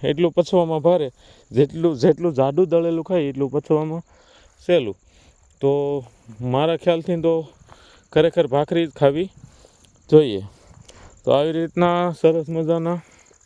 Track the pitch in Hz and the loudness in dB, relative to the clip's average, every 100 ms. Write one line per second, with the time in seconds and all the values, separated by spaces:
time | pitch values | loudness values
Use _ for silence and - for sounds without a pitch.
0 | 139 147 170 160 165 180 165 156 160 180 | -4 0 0 0 0 0 0 0 2 2
1 | 135 - - - - 110 143 156 165 131 | 0 -6 -20 -20 -4 0 0 0 -2 2
2 | 147 147 170 131 135 147 185 170 170 165 | 0 2 0 0 0 0 0 0 0 -4
3 | 156 180 143 135 135 143 - 151 156 165 | -2 -2 -2 -4 -4 -4 -2 -2 -2 -8
4 | - _ _ _ _ _ - 175 113 - | -14 _ _ _ _ _ 0 0 0 -8
5 | _ _ _ _ _ _ 139 143 143 143 | _ _ _ _ _ _ -2 0 -2 -6
6 | 120 _ - 110 123 131 160 165 180 165 | -10 _ -20 -10 -4 0 0 0 0 0
7 | 160 170 160 165 147 - _ - - _ | -2 -2 0 0 -4 -14 _ -20 -20 _
8 | _ 156 160 175 147 139 147 165 160 - | _ 2 2 2 0 0 0 -2 -2 2
9 | 139 147 190 - - - _ _ _ _ | 2 2 -4 -10 -20 -20 _ _ _ _
10 | - 156 139 98 98 - - - - - | 4 4 4 -2 -8 -18 -20 -20 -20 -20
11 | - - 123 131 156 160 165 175 175 175 | -20 -6 0 0 0 -2 -4 -2 0 0
12 | 175 156 165 165 151 165 160 170 165 175 | -2 0 2 2 -2 -4 -2 -2 -2 -6
13 | - _ _ _ | -10 _ _ _